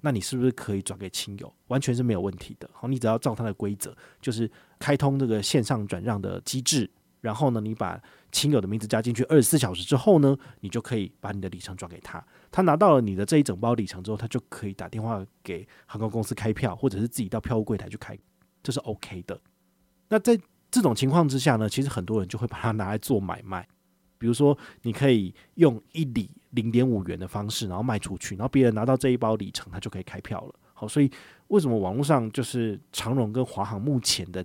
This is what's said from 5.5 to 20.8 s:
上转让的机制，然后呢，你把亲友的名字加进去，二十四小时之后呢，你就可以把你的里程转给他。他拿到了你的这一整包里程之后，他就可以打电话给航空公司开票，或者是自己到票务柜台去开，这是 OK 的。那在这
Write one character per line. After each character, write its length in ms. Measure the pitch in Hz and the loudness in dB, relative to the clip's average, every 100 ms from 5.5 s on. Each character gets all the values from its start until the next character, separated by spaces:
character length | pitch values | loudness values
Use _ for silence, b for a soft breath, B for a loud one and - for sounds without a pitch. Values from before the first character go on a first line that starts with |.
| 147 | 2
上 200 | 110 120 101 | 2 -2 -4
转 160 | 90 | -6
让 180 | 104 101 | -4 -4
的 180 | 95 92 | -4 -8
机 180 | - 127 | -6 -4
制， 280 | 123 147 101 _ _ _ | 0 0 0 _ _ _
然 120 | 117 | -6
后 160 | 107 143 | 0 0
呢， 100 | 113 | 0
你 140 | 107 | -2
把 260 | 110 92 87 - b b | -4 -4 -6 -14 b b
亲 220 | - 147 | -2 2
友 80 | 135 | 4
的 80 | 92 | 2
名 100 | 107 | -2
字 80 | 107 | 0
加 140 | 110 | 0
进 140 | 117 | 0
去， 100 | 113 | -2
二 120 | 127 156 | 4 6
十 60 | |
四 140 | 113 156 | 6 4
小 160 | 120 | 2
时 100 | 92 | -4
之 140 | - 135 | 0 2
后 220 | 214 175 | 6 8
呢， 180 | 139 135 B B | 8 4 B B
你 80 | 101 | -8
就 140 | 117 | -8
可 140 | - 117 | -4 -4
以 140 | 92 - | -4 -8
把 120 | 101 | -8
你 80 | 101 | -6
的 80 | 95 | -8
里 100 | 90 | -10
程 160 | - | -12
转 160 | 92 90 | -12 -14
给 80 | 85 | -16
他。 220 | - 170 - b b | -14 -14 -14 b b
他 100 | - | 2
拿 140 | 180 156 | 4 6
到 180 | 202 | 8
了 60 | 139 | 8
你 160 | 110 95 | 6 0
的 80 | |
这 140 | 101 156 | 2 4
一 40 | |
整 160 | 135 92 | 4 2
包 140 | 117 | 0
里 140 | 117 95 | 0 -2
程 160 | 95 | -6
之 60 | 98 | -6
后， 60 | 104 | -6
他 120 | 113 | -4
就 100 | 123 - | -6 -8
可 180 | - 101 | -10 -10
以 60 | |
打 140 | 95 90 | -8 -10
电 120 | 110 | -6
话 220 | 113 107 95 _ | -4 -6 -8 _
给 240 | - 87 101 b b | -10 -10 -12 b b
航 120 | 104 | -6
空 120 | 110 | -4
公 120 | 113 | -2
司 120 | 107 | -4
开 180 | 110 113 | -2 -2
票， 240 | 104 123 87 | 0 -2 -2
或 100 | 135 | -2
者 120 | 98 | -2
是 80 | 117 | -4
自 140 | - | -4
己 80 | 101 | -4
到 100 | 113 | -4
票 180 | - 113 | -2 -2
务 60 | |
柜 140 | 107 104 | 0 -4
台 100 | 104 | -6
去 80 | 107 | -14
开， 200 | - 104 _ _ _ _ | -14 -16 _ _ _ _
这 80 | - | -6
是 80 | 127 | -6
OK 420 | - 107 - 92 | -6 -8 -10 -12
的。 180 | 85 92 _ _ _ _ _ _ - | -10 -12 _ _ _ _ _ _ -2
那 80 | 214 | 0
在 200 | 226 233 - _ _ | 2 2 0 _ _
这 120 | 254 | 2